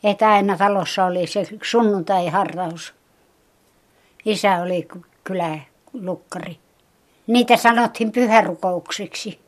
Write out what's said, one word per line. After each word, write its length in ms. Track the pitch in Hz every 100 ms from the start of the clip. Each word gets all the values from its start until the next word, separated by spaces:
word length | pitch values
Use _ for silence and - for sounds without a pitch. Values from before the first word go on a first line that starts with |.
Että 260 | 208 202 220
aina 280 | 208 202 180
talossa 480 | 202 202 170 - 185
oli 220 | 180 170
se 200 | 208 190 214
sunnuntai-hartaus. 1300 | - 233 226 196 165 190 175 175 196 151 180 170 - _ _ _ _ _ _ _ _ _ _ _ _ _ 214
Isä 320 | 208 208 185
oli 220 | 175 180
ky-, 180 | 170 185 - _
kylälukkari. 1400 | - 190 170 156 139 _ _ 262 175 135 _ 180 - 165 _ _ _ _ _ _ -
Niitä 300 | 233 233 233
sanottiin 540 | 240 233 233 - 226
pyhärukouksiksi. 1300 | 240 240 220 208 - 190 180 - - 202 - 214 -